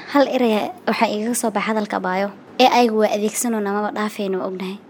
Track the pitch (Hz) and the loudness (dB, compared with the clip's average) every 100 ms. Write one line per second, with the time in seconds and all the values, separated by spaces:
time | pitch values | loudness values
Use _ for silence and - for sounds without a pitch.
0 | - 285 269 254 240 214 - - - 208 | -2 2 4 2 2 2 -2 -6 -4 0
1 | 214 208 220 240 226 208 214 214 208 196 | 0 0 -2 -2 -2 -2 -2 -2 -2 -2
2 | 190 185 202 - - - 254 240 240 214 | -2 -2 -2 -6 -14 4 4 6 4 4
3 | 214 214 208 - 240 220 202 208 208 214 | 2 2 -2 -2 -2 -2 -2 -2 -4 -4
4 | 208 - 202 185 185 185 185 202 | -6 -4 -4 -2 -4 -6 -8 -8